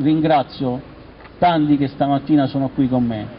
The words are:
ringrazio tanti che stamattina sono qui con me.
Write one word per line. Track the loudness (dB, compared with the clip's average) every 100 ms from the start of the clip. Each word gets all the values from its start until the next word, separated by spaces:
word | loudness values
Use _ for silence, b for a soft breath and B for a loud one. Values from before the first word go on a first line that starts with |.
ringrazio | 0 2 2 2 0 -6 -6 -6 -10 -20 -20 -20 -20 0
tanti | 2 2 2 2
che | 0
stamattina | -2 0 0 2 2 2
sono | -2 -4
qui | -2 0
con | 0
me. | 0 -4 -10